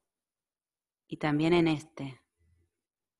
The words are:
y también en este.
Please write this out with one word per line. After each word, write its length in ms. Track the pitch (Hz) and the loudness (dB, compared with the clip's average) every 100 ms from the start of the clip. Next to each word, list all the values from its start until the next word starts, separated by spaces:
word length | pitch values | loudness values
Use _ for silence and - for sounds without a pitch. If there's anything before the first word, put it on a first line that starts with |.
| _ _ _ _ _ _ _ _ _ _ - | _ _ _ _ _ _ _ _ _ _ -16
y 120 | 160 | -6
también 340 | 151 147 160 | -2 0 2
en 160 | 175 165 | 4 2
este. 520 | 151 - - 135 131 _ _ _ _ _ _ _ _ _ _ | 0 -6 -14 -14 -14 _ _ _ _ _ _ _ _ _ _